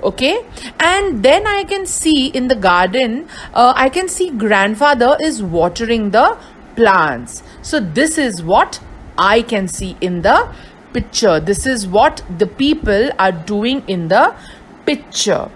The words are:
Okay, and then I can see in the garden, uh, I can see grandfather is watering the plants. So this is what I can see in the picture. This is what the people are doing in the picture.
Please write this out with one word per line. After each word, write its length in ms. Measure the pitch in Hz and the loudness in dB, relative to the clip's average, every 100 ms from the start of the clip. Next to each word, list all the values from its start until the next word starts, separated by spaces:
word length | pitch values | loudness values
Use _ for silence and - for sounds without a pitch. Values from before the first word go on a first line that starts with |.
Okay, 440 | 185 190 262 415 - - 233 - | -2 0 -2 -2 -6 -16 -18 -2
and 460 | 330 381 403 247 | 0 2 0 2
then 200 | 226 330 427 | 4 4 2
I 160 | 403 | -2
can 200 | 392 392 | -4 -6
see 440 | 381 - 320 302 262 | -4 -4 0 2 0
in 180 | 262 254 | -2 -2
the 80 | |
garden, 720 | 247 190 180 185 240 254 233 330 - - | 0 4 4 2 0 -2 -4 -10 -16 -8
uh, 200 | - 247 | 2 4
I 140 | 262 262 | 4 0
can 200 | 277 381 | 0 -4
see 220 | - 370 | -4 -4
grandfather 840 | 254 214 202 202 214 285 277 240 294 | -2 0 2 0 2 2 4 2 2
is 220 | 311 247 | 0 -4
watering 720 | 190 165 170 175 226 233 208 | -4 0 0 -2 -2 -2 2
the 260 | 202 320 453 - - - - | 4 2 0 -12 -20 -16 0
plants. 640 | 226 190 156 120 123 - - - | 4 4 2 -2 -10 -16 -18 -18
So 180 | - 311 | -4 -4
this 360 | 190 156 311 320 | -2 0 0 0
is 240 | 262 175 | -4 -4
what 380 | 165 208 370 - - - - - | 0 2 2 -4 -16 -20 -14 -2
I 240 | 190 220 | 2 2
can 240 | 233 220 185 | 0 -4 -4
see 300 | - 196 165 | -6 -10 -6
in 220 | 180 175 | -6 -2
the 320 | 180 302 480 - - - - | 2 2 0 -10 -20 -20 -10
picture. 480 | 240 - - 220 156 | -8 -6 0 2 2
This 260 | 156 202 269 | 0 -2 -2
is 220 | 254 196 | -4 -2
what 340 | 190 277 320 - 175 | 2 2 0 -12 -4
the 80 | 208 | -4
people 640 | - 277 311 220 202 262 - | 0 -2 0 0 0 0 0
are 140 | 190 | -2
doing 500 | 175 165 208 233 262 - | -2 -6 -4 -2 -4 -4
in 180 | 185 165 | -6 0
the 300 | 196 339 - - - - - - | 2 2 0 -20 -20 -20 -8 -4
picture. 640 | - - - 208 175 - | -4 -6 -6 -2 -2 -4